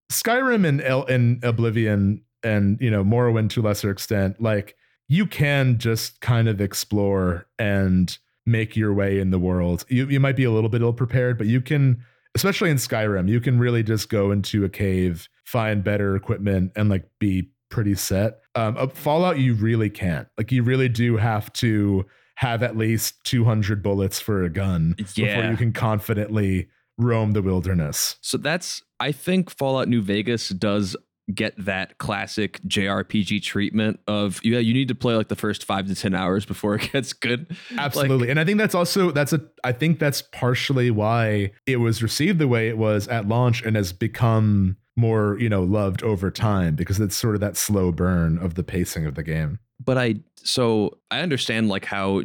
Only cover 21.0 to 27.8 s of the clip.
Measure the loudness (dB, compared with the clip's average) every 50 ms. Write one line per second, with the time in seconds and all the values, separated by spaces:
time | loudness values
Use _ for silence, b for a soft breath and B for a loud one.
21 | 2 2 2 2 2 0 0 -2 -4 -6 -6 -2 0 2 2 2 2 2 2 0
22 | -2 b b b b b b -4 -4 -2 -2 -2 -2 -2 -2 -2 0 0 0 0
23 | -2 -6 -8 _ -6 -2 0 2 2 2 2 2 0 0 -2 -2 -2 -2 0 0
24 | 0 -2 -4 -6 -4 -2 -2 0 -2 -2 -2 -2 -2 -2 0 0 0 0 -2 -2
25 | -6 -6 -4 -2 -2 0 0 -2 -2 -2 -2 -2 -2 -2 -2 -2 -2 -2 -2 -2
26 | -2 -2 -4 -4 -4 -2 -2 0 0 0 0 -2 -4 -6 _ _ _ _ _ -2
27 | 0 0 2 2 2 2 0 0 0 0 0 0 0 0 0 0